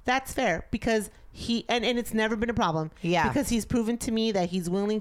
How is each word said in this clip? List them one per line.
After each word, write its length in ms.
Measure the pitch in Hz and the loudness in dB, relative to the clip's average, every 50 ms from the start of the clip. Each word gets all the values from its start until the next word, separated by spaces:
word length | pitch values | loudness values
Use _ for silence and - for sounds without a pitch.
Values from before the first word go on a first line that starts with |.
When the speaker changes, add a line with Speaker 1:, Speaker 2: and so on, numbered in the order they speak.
| - | -2
Speaker 1:
that's 280 | - 247 269 262 - - | 0 0 0 -2 -2 -2
fair," 340 | - 254 214 165 170 - - - | 0 0 0 0 -2 -4 -6 -6
because 380 | 220 - 240 226 220 202 - - - - - - | -4 0 2 2 2 0 -2 -8 -18 -20 -20 -16
he, 320 | - - - 233 233 - - | -8 -4 -2 -2 -2 0 0
and, 160 | 226 247 220 | -2 0 0
and 120 | 233 247 | 0 0
it's 160 | 240 233 - - | 0 -2 -2 0
never 220 | 220 214 220 226 | 0 2 2 0
been 160 | 214 233 233 | 0 0 -2
a 40 | 233 | 0
problem. 360 | 240 220 175 160 160 156 156 - - - | 0 0 2 2 0 -2 -4 -6 -6 -2
Speaker 2:
Yeah. 260 | 170 175 170 156 135 | 2 2 4 4 2
Speaker 1:
Because 200 | - 285 254 - | 2 0 0 2
he's 140 | 240 220 196 | 0 0 0
proven 320 | - - 240 226 214 240 233 | 0 0 0 0 0 -2 -2
to 120 | - 254 | -2 -2
me 220 | 220 220 226 226 202 | 0 0 0 2 2
that 180 | 196 175 170 | 0 0 0
he's 180 | 180 190 170 175 | -2 -2 -2 -2
willing 320 | 180 196 202 208 214 214 | 0 0 0 0 0 -2